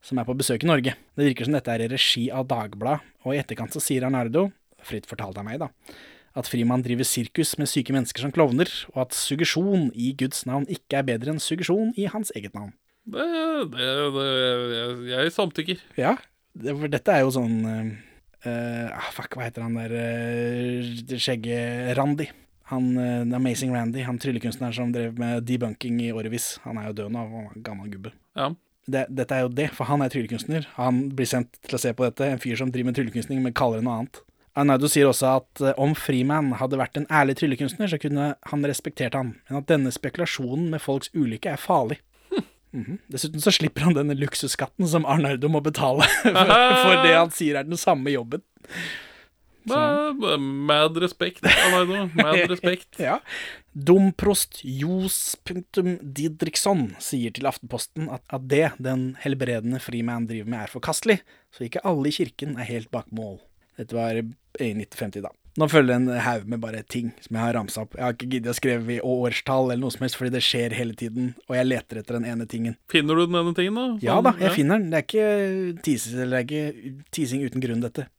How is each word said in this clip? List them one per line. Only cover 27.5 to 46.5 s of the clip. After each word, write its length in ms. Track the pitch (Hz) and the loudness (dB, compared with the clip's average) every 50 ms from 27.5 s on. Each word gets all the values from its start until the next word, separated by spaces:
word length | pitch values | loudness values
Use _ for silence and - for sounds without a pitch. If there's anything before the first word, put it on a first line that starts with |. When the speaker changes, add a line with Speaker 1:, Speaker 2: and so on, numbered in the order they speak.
Speaker 1:
en 140 | - 107 113 | -14 -14 -12
gammel 240 | 113 107 98 101 104 | -10 -10 -10 -10 -12
gubbe. 220 | 101 95 95 110 - _ _ _ _ | -14 -12 -14 -14 -16 _ _ _ _
Speaker 2:
Ja. 140 | - 139 139 170 _ _ _ _ _ _ | -4 -2 -2 -4 _ _ _ _ _ _
Speaker 1:
Det, 180 | - 131 131 131 - | -4 -2 -2 -2 -2
dette 260 | 135 131 123 - 135 | -2 -4 -2 0 0
er 80 | 131 127 | 0 0
jo 60 | 127 | 0
det, 160 | 120 127 151 147 | 0 0 -2 -2
for 160 | - - 131 | -2 -4 -2
han 140 | 117 143 143 | 0 2 2
er 100 | 139 127 | 2 0
tryllekunstner. 540 | - 139 117 107 117 113 - - 151 160 147 - - | 0 -2 -4 -2 -4 -6 -4 -2 -4 -4 -4 -6 -6
Han 360 | - 143 127 127 123 139 139 135 | 0 2 2 4 2 2 0 -2
blir 140 | 131 127 - | -2 -2 0
sendt 300 | - 127 120 - _ - | 0 -2 -2 -4 _ -20
til 140 | _ - - | _ -6 -4
å 40 | 117 | -2
se 100 | - 127 113 | 0 -2 0
på 140 | - 127 | 2 0
dette, 160 | 120 113 - 135 | 0 0 0 -2
en 160 | 143 135 123 | 0 0 -2
fyr 140 | - 127 117 | -4 -4 -4
som 140 | 117 131 127 | -2 -2 -2
driver 180 | 123 127 120 127 | -2 0 -2 0
med 80 | 120 | 0
tryllekunstning, 460 | 139 131 113 110 117 113 - 139 131 131 | 0 -2 -2 -2 -6 -4 -2 -2 0 0
men 100 | 127 117 | 0 0
kaller 260 | - 139 120 113 110 113 | 2 2 2 2 0 0
det 40 | |
noe 120 | 123 117 110 | -2 -2 -2
annet. 240 | 120 - - - _ _ _ _ _ _ _ | -4 -8 -10 -20 _ _ _ _ _ _ _
Arnardo 300 | 139 143 143 135 127 139 | 2 4 6 6 4 4
sier 200 | 147 - 151 143 139 | 4 6 6 6 6
også 200 | 120 - 139 127 131 | 6 4 4 4 4
at, 280 | 131 - _ _ - | 2 0 _ _ 0
eh, 140 | 139 135 135 - | 0 0 2 2
om 140 | 135 147 156 | 2 2 2
Freeman 540 | - - - 139 127 123 139 147 156 151 135 123 | 0 0 0 2 2 2 2 2 2 2 0 0
hadde 220 | 113 131 127 139 | 0 -2 -2 0
vært 220 | 131 127 - _ 139 | 0 -2 -2 _ -6
en 80 | 151 - | -4 2
ærlig 300 | 156 151 139 135 135 - | 4 6 6 6 4 0
tryllekunstner, 500 | - 147 131 120 143 131 - - 214 196 | 0 0 0 0 -2 -4 -2 -2 -2 -2
så 100 | 165 147 | -2 -2
kunne 320 | - 147 143 143 143 147 143 | -2 -2 0 0 0 -2 -4
han 280 | _ - - - 147 143 143 | _ -8 -6 -2 -2 0 0
respektert 460 | 135 - - - - - 139 117 - | -2 -4 -6 -8 -4 -4 -4 -2 -2
han. 160 | 139 131 120 110 - _ - | -2 -4 -4 -8 -10 _ -8
Men 100 | 135 143 | -6 -6
at 80 | 135 | 2
denne 240 | - 165 147 135 127 | 2 2 4 4 0
spekulasjonen 800 | 123 - - 135 - - 175 156 - - 131 120 127 151 175 165 | -2 -4 -8 -8 -4 -4 -4 -4 -2 -6 -4 -4 -2 -2 -2 -2
med 140 | 156 151 - | -2 -4 -2
folks 260 | - 139 139 - - | -2 -2 -2 -2 -4
ulykke 440 | - 170 143 120 110 113 - 196 143 | -2 0 0 0 0 -4 -4 -6 -6
er 20 | |
farlig. 420 | - - - 277 247 123 110 147 - _ _ _ _ _ _ | -6 0 2 2 4 4 2 -4 -8 _ _ _ _ _ _
Speaker 2:
Hm. 140 | - 285 - - _ _ _ _ - | -4 -4 -4 -6 _ _ _ _ -10
Speaker 1:
Mhm. 260 | 131 107 120 175 - _ _ | -10 -8 -8 -8 -10 _ _
Dessuten 320 | 135 127 - 156 160 156 | -8 -6 -2 -2 -2 2
så 120 | 143 214 - | 4 4 4
slipper 320 | - 160 151 - - 147 | 4 2 0 0 2 4
han 80 | 175 175 | 4 4
denne 220 | 143 143 147 143 | 4 4 2 0
luksusskatten 720 | 135 143 139 - - - 131 - - 139 - _ - 190 | 0 -2 -2 -2 -4 -4 -4 -2 -4 -4 -6 _ -2 0
som 180 | 170 156 170 156 | 2 4 2 4
Arnardo 440 | 131 139 160 143 139 139 123 135 151 | 4 4 4 4 2 0 2 2 2
må 120 | 156 151 | 2 2
betale 440 | 143 156 151 - 147 131 127 147 - - - | 2 0 0 2 2 4 4 6 6 4 4
<laughs> 80 | - | 4
for, 160 | - 247 185 | 4 4 6
Speaker 2:
Aha! 460 | 175 185 - | 6 8 8